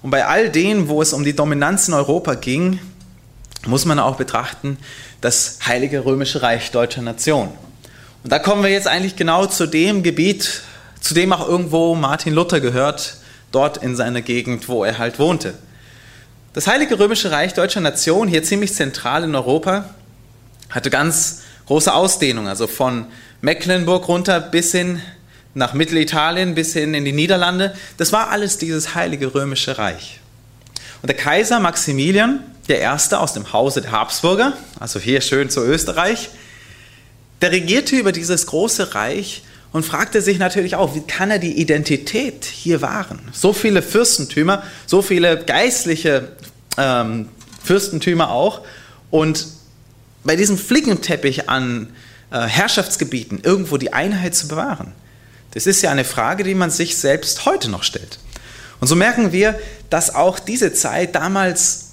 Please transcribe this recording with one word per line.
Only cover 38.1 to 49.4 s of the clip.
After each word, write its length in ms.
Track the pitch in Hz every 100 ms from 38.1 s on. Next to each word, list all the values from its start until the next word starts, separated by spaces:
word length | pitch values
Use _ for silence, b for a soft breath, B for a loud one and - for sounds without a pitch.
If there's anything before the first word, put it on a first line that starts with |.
dieses 360 | 170 165 180 -
große 480 | 156 220 - 180 101
Reich 480 | 110 175 196 - B B B
und 120 | 160 160
fragte 380 | 156 208 220
sich 160 | 190 185
natürlich 360 | 180 202 180 175
auch, 200 | 180 147
wie 60 |
kann 280 | 151 - 196
er 80 | 208
die 220 | 175 -
Identität 840 | 160 151 147 143 - 220 269 - -
hier 360 | - 170 165
wahren? 380 | 151 214 185 - -
So 220 | - 185
viele 300 | 208 220 190
Fürstentümer, 800 | - 208 233 - 139 - 160 196 B B B
so 160 | 185
viele 340 | 196 180 175 165
geistliche, 920 | 165 147 240 247 175 160 165 135 120 - - - - -
ähm, 480 | 135 123 113 113 107 - - -
Fürstentümer 680 | - 190 196 160 - 170 160
auch. 320 | 120 180 - B B B B B
Und 380 | 160 160 151